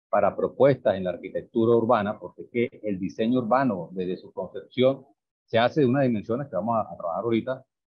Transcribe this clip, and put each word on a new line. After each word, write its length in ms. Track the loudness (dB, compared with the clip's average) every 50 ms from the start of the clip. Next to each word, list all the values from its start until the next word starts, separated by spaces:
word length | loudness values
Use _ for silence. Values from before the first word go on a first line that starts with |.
| _ _
para 260 | 0 2 2 2 0
propuestas 600 | 0 -2 -2 2 4 4 4 4 4 2 0 0
en 80 | 0 -2
la 60 | -6
arquitectura 640 | -6 -8 -10 -10 -10 -10 -10 -4 0 2 4 4 4
urbana, 440 | 4 4 4 2 2 2 0 -4 -6
porque 240 | -10 -16 -16 -16 -16
es 60 | -8
que 300 | -4 -2 -2 -2 -4 -8 -8
el 160 | -6 -6 -4
diseño 400 | -6 -6 -4 -2 -2 0 0 0
urbano 500 | 0 0 0 0 2 0 -2 -4 -6 -8
desde 260 | -8 -6 -4 -4 -6 -6
su 140 | -10 -12
concepción 720 | -12 -10 -10 -10 -12 -14 -16 -8 _ 2 2 2 2 0 -6 _ _ _ _ _ _ _ _
se 120 | _ 0 2
hace 220 | 2 2 2 2
de 60 | 2 4
unas 160 | 4 2 2
dimensiones 440 | 2 0 0 -2 -4 -4 -6 -6 -6
que 80 | -6
vamos 220 | -4 -2 -2 -2 -2
a, 40 |
a 160 | -2 -4 -8 -10
trabajar 260 | -8 -6 -6 -4 -2
ahorita, 420 | 0 0 -2 -2 -2 -6 -8 -10 _ _ _ _ _